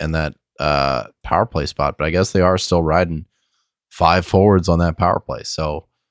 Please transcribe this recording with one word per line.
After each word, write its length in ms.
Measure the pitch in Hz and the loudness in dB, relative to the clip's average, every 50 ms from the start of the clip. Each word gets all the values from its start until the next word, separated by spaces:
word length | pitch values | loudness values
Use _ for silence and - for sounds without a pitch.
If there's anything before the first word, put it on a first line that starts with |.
and 140 | 80 78 80 | -6 -4 -2
that, 200 | 80 78 71 - _ _ _ _ - | -2 -4 -4 -8 _ _ _ _ -4
uh, 460 | 71 73 73 69 69 69 65 58 52 - _ _ | -2 0 0 0 0 0 -2 -4 -6 -10 _ _
power 240 | - - - 90 113 | -6 -2 0 0 0
play 200 | - - 80 71 | -2 -4 -4 -4
spot, 300 | - - - 73 71 - | -4 -4 -2 -4 -2 -2
but 100 | - 76 | -2 -4
I 40 | 80 | -2
guess 220 | 85 92 95 - | 0 0 0 0
they 80 | - 95 | 2 2
are 180 | 90 92 92 90 | 2 2 2 0
still 240 | - - 90 85 | 0 0 0 0
riding 440 | 82 78 80 90 90 85 80 78 - _ _ _ _ _ _ _ _ _ _ _ _ _ | 2 2 2 2 0 0 -4 -8 -10 _ _ _ _ _ _ _ _ _ _ _ _ _
five 380 | - - 85 82 87 92 90 | -6 0 0 2 2 2 0
forwards 420 | - - 95 98 104 98 90 85 90 | 2 2 4 6 6 4 4 2 2
on 120 | 85 85 | 2 2
that 180 | 87 82 78 - | 2 0 0 0
power 220 | 90 87 - - | 0 0 0 -2
play. 220 | - - - - - | -4 -8 -12 -10 -10
So 420 | - - - 80 76 76 78 - _ _ _ _ _ | -10 -8 -6 -6 -6 -6 -8 -12 _ _ _ _ _